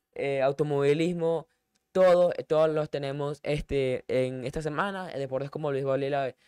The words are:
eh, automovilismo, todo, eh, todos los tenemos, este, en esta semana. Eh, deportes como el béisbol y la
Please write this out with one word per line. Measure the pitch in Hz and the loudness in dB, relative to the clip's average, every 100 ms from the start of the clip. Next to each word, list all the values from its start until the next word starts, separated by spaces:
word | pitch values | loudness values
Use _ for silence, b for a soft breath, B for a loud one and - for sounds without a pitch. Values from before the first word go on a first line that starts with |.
| _ | _
eh, | - 139 139 | -6 -2 0
automovilismo, | 135 143 151 143 139 151 165 175 165 165 - _ _ _ _ | 0 0 0 2 4 4 2 0 -2 -2 -6 _ _ _ _
todo, | 185 185 175 175 - | 4 6 6 4 0
eh, | |
todos | 131 156 160 | 0 2 2
los | 156 151 | 0 -4
tenemos, | 143 139 143 143 147 | -4 -6 -4 -6 -6
este, | - 147 - 139 131 127 - | -4 -4 -2 -2 0 -2 -2
en | 131 127 131 | 0 0 -4
esta | 123 160 | -8 -6
semana. | 156 147 202 196 185 | -6 -4 -4 -6 -10
Eh, | 135 | -8
deportes | 135 131 139 | -6 -6 -6
como | 147 151 | -6 -4
el | |
béisbol | 135 135 135 | -2 -2 -2
y | 139 | -2
la | 143 131 - | -2 -4 -8